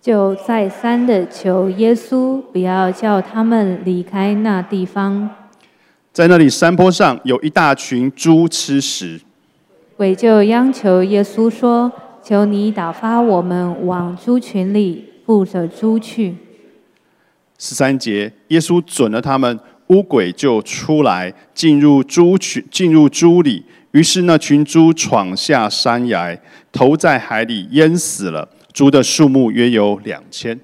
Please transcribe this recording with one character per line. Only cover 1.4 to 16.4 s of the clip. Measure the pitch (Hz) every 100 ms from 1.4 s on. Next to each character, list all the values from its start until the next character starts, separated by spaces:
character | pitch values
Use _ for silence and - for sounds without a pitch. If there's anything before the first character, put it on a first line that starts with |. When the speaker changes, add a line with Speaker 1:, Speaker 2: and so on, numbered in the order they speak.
| 190 185 190
Speaker 1:
耶 | 185 220 233
稣 | - 262 254 262 262
不 | 185
要 | 185 185 185
叫 | 185 220 202
他 | 185 220
们 | 226 226 202 185 180
离 | 180
开 | 180 202 196 208
那 | 220 196
地 | 185 196 185
方。 | 202 196 202 208 - _ _ _ _ _ _ _
Speaker 2:
在 | - 170
那 | 175
里 | 147
山 | - 165 175
坡 | 185
上 | 175 190 120
有 | 127 123
一 | 151
大 | 170 156
群 | 135 - 123 131
猪 | 135 170 160 165
吃 | - - 139
食。 | 135 - 90 82 _ _ _ _ _ _ _ _
Speaker 1:
鬼 | 196
就 | 185 233 220
央 | 208 233 262
求 | 254 208 185 185
耶 | 202
稣 | 202 - 226
说 | 226 247 240 247 - - -
：“求 | - 202
你 | 208 202 208
打 | 214 170
发 | 165 220 233
我 | 240 185
们 | 180 180 180 175 180
往 | 180 175 180
猪 | - 247
群 | 247 202 185
里， | 202 202 165 - _ -
附 | 220 185
着 | 185 165
猪 | - 220 220
去。” | 220 - 202 175